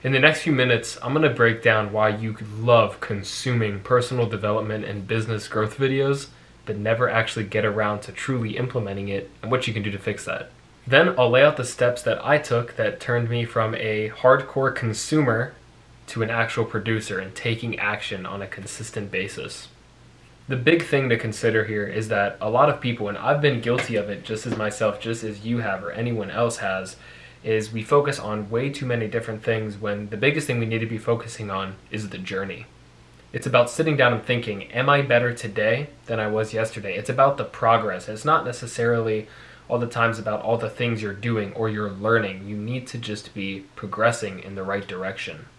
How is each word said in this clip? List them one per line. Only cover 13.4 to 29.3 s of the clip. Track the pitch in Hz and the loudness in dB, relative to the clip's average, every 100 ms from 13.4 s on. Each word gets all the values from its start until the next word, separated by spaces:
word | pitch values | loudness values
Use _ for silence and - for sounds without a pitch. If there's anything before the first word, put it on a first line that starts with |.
| 117 | -2
from | 120 110 117 | 0 0 -2
a | 110 107 107 | -2 -2 -4
hardcore | - 127 139 - - 131 131 | 2 6 6 4 0 0 0
consumer | 117 107 - 156 135 113 131 - - - - - - | -4 -4 0 2 4 2 -2 -8 -20 -20 -20 -20 -10
to | - | -4
an | 110 | -2
actual | 117 113 - 113 | 0 0 0 -2
producer | 113 107 110 104 92 | -2 -2 -2 -2 -6
and | 95 | -6
taking | - 120 113 117 107 | -6 -4 -2 -4 -4
action | 101 104 - 95 92 | -4 -4 -6 -8 -8
on | 98 | -8
a | 95 | -8
consistent | - 95 - 110 - 101 | -10 -12 -12 -10 -8 -6
basis. | 92 98 - 65 - - - _ - - - - - - | -4 -4 -8 -10 -12 -16 -20 _ -20 -20 -20 -20 -20 -6
The | 127 | 0
big | 120 170 | 4 4
thing | - 139 131 | 4 2 4
to | 117 | 2
consider | 117 107 117 110 | 0 0 2 2
here | 104 107 101 | 0 -2 -2
is | 110 110 | -4 0
that | 107 101 - | 2 0 0
a | 107 | 0
lot | 117 147 | 4 4
of | 123 | 4
people, | 123 113 104 | -2 -2 -4
and | 98 | -2
I've | 123 147 | 0 4
been | 147 123 | 4 2
guilty | 117 120 - 113 | 0 0 0 -2
of | 101 | -2
it | 95 - | -6 -6
just | 110 120 | -6 -4
as | 107 | -2
myself, | 107 - 110 101 | -2 0 0 0
just | 117 113 | -6 -4
as | 110 101 110 | -6 -8 -4
you | 120 | -2
have | 107 95 | -2 -4
or | - | -6
anyone | 107 120 117 98 | -4 -2 -2 -4
else | 107 117 - | 0 0 0
has, | 98 95 95 - - - - - 107 | -4 -4 -6 -14 -20 -20 -20 -12 0
is | 110 107 | 0 0
we | 113 | -6
focus | 107 147 143 - | 4 4 4 -2
on | 104 107 101 | -4 -6 -2
way | 117 135 | -2 -2
too | 139 127 | -4 -2
many | 120 110 | -2 0
different | 113 113 | -2 -4